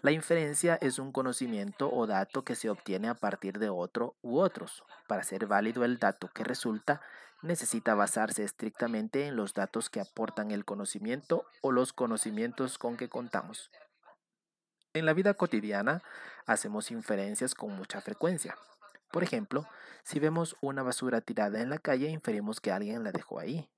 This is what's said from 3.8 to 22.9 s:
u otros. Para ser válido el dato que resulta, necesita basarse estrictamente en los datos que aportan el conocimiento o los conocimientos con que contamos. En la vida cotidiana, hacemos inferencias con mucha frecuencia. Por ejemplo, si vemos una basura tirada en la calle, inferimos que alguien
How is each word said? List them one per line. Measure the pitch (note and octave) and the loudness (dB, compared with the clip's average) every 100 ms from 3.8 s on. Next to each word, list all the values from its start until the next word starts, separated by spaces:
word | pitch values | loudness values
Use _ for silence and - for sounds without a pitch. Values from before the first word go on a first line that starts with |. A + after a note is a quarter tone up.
| - - A#2 - | -2 -2 -4 -6
u | B2 C3 | -2 2
otros. | F#3 - - - - - _ | 2 2 -12 -14 -20 -20 _
Para | G2+ | -4
ser | - G2 G#2 | -2 -4 2
válido | G2+ G#2+ A#2 A#2+ | 4 2 2 2
el | B2 | 4
dato | G#2 - F#2 | 2 2 -6
que | - | -4
resulta, | A2+ B2 A#2+ G#2+ - D3 - - - _ | -4 0 0 -2 0 0 0 -18 -20 _
necesita | D#3+ E3+ - A2+ - G#2 | -2 0 0 0 4 6
basarse | G3 - G#3+ - | 4 4 0 0
estrictamente | D3 - A3 - - A2+ A2 C3+ C#3+ | -2 -2 -6 -2 0 0 0 0 0
en | B2 | -2
los | G2+ | -2
datos | - G2 A2+ - | -2 -2 -2 -4
que | A2 | -6
aportan | F#2+ - A2+ - G#2 | -6 -4 -4 -2 -2
el | G2+ - | -4 -4
conocimiento | G2+ G2 G#2 G#2+ C3 - E3 - - | -6 -6 -6 -4 -6 0 0 0 -2
o | C#3 | 2
los | B2 B2+ | 4 4
conocimientos | - A#2+ A2+ A2 G#2+ A#2+ - C3 - | 2 0 0 0 0 -2 -2 -4 -2
con | A#2+ A#2+ | -4 -4
que | B2 | -6
contamos. | A#2+ A#2+ G2 - - - - - _ - - _ _ _ _ _ _ _ | -6 -2 -4 -4 -12 -16 -20 -20 _ -20 -20 _ _ _ _ _ _ _
En | D#3+ D#3+ | 2 4
la | |
vida | D#3+ F#3+ G3+ | 6 4 4
cotidiana, | F3+ G#2+ G#2 G2+ G#2+ E3 - - - - - | 2 2 0 0 2 0 -4 -16 -16 -12 0
hacemos | A2 G#2+ G#2 - | 2 2 -4 -4
inferencias | A#2 A2 G2+ G2 G#2+ - - | -8 -2 0 0 -2 -2 -2
con | - | -6
mucha | C#3 F#2 G3+ | -8 -8 -8
frecuencia. | - - E3 F3+ - - - - - - _ | -8 0 0 0 -4 -8 -14 -20 -20 -20 _
Por | E3+ | 0
ejemplo, | F3 A#2+ - C#3 D3+ - - - | 2 0 0 -2 -2 -16 -20 -16
si | - D3 | -6 2
vemos | D#3 E3 E3 - | 2 4 0 -2
una | C#3 C3+ | -4 -2
basura | B2+ A#2+ B2+ A#2 | -2 0 2 0
tirada | - A2 G#2 G#2+ | 0 0 2 2
en | A#2+ | -2
la | D3 | -2
calle, | - C3 D3 | 2 2 2
inferimos | D#3+ - G#2 G#3 A3 | -2 -2 -2 -2 -2
que | - | 0
alguien | F#3+ G#3 | 0 -2